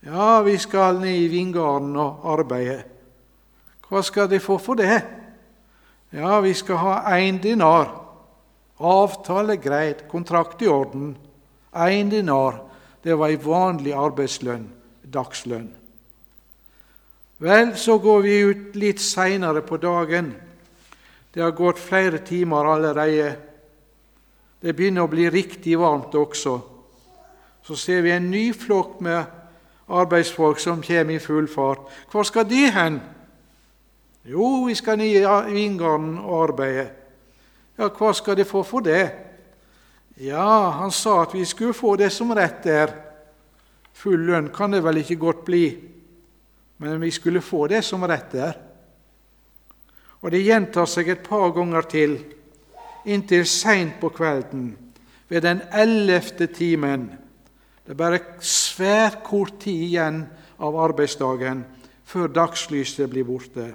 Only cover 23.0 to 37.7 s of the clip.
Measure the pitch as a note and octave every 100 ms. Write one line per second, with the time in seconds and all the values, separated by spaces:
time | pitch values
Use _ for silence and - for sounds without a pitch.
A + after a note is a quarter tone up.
23 | D#3 D3+ D3 C#3 - - _ _ _ _
24 | _ _ _ _ _ _ E3+ D3+ F#3+ F#3
25 | E3 D#3+ E3+ E3+ F#3+ - - E3 E3+ D3
26 | B2+ D3+ D3 - D3 B2 - - - _
27 | _ - - - _ _ - D3+ - F3+
28 | E3+ F3 F3 F#3+ A3+ A#3 - G3+ F3+ -
29 | F3 E3+ D#3+ - - - _ _ _ F3+
30 | F3+ F3 E3 - D#3 D3 - E3+ D3+ E3+
31 | D#3 D#3+ - D3+ D#3 - C3+ C3+ - -
32 | - G#3 G3+ A3+ G#3+ B3 C#4 G3 E3 D3+
33 | - - - _ _ _ _ _ _ _
34 | _ _ A2+ D3 A#3 C4+ B3 A3 - G#3+
35 | A3 G3+ G3 G3+ G#3+ G3+ G#3 F#3+ E3+ D#3
36 | D#3 E3 G3+ E3+ D#3+ C3+ C3+ C3 C3 -
37 | - _ _ _ _ _ _